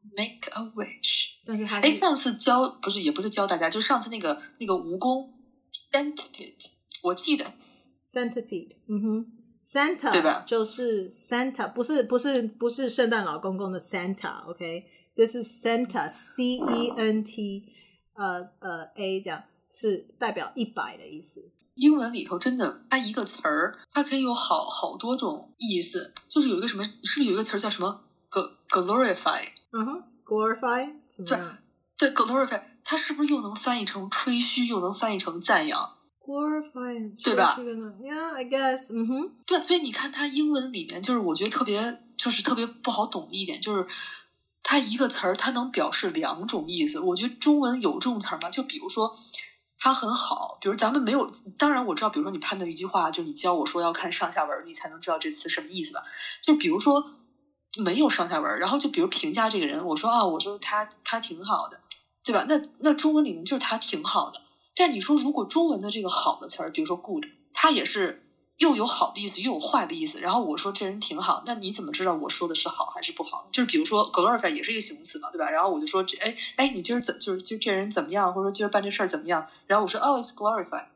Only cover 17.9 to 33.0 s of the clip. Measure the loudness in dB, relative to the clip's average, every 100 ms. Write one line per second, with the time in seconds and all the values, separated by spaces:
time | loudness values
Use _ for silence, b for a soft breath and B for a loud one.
17.9 | b _ -6 -4 -4 -8 _ -10 -8 -10
18.9 | -6 -4 -2 -4 -10 -12 _ _ -4 0
19.9 | 0 -4 -6 -4 -4 -6 -4 -4 -4 -6
20.9 | -8 -16 -16 -16 -18 -20 _ _ 4 6
21.9 | 6 2 -4 -6 -2 0 0 -2 -2 0
22.9 | 0 0 -4 -4 -2 0 0 0 B B
23.9 | -2 0 2 2 0 2 0 0 -4 -6
24.9 | -4 -2 0 -2 -4 -10 _ -2 0 0
25.9 | -4 -8 -16 -2 2 4 4 0 -4 -6
26.9 | -4 -4 2 2 2 2 0 -2 0 -2
27.9 | -4 _ _ _ -4 -4 -8 _ 0 2
28.9 | 4 4 2 0 -2 -4 -14 _ -6 -4
29.9 | -6 -12 _ -2 0 2 0 0 0 -2
30.9 | -10 _ -12 -2 -2 -2 -14 _ _ _
31.9 | 2 2 4 4 4 2 0 -6 _ -2
32.9 | -2